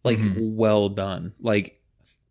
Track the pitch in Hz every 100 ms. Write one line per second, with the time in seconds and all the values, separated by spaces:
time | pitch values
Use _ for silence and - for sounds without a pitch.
0 | 127 110 107 98 110 110 110 107 101 101
1 | 98 87 85 - 113 104 92 - _ _
2 | _ _ _